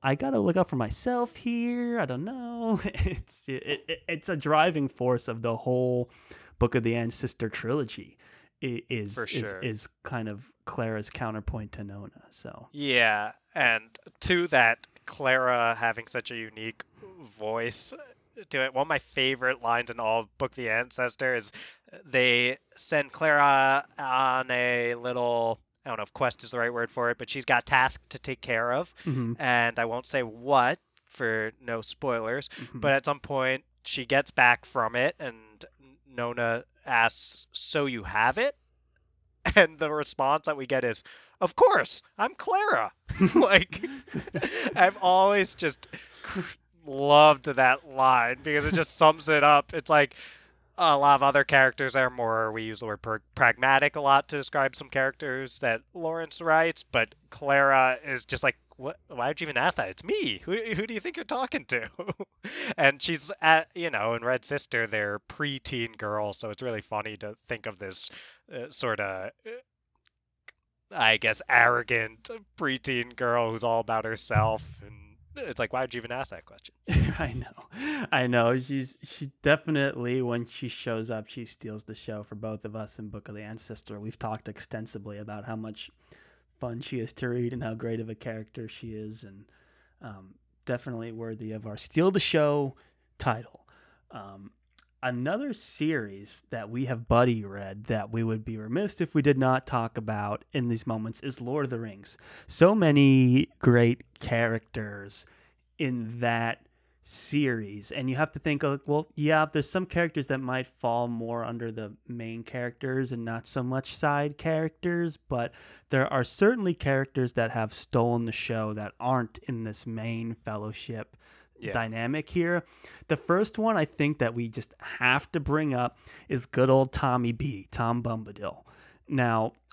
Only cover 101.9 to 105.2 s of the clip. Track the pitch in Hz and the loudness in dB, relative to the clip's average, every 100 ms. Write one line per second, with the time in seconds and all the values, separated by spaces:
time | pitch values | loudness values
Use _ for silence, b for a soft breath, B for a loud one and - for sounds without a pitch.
101.9 | 101 - - B B B - 175 214 165 | -14 -18 -18 B B B 6 6 8 6
102.9 | 143 139 135 127 127 - - 131 120 117 | 8 8 8 8 6 2 2 6 6 6
103.9 | 139 - - - 117 117 113 _ 117 104 | 2 -6 -12 -4 0 0 -2 _ -12 -10
104.9 | 101 101 - | -12 -14 -16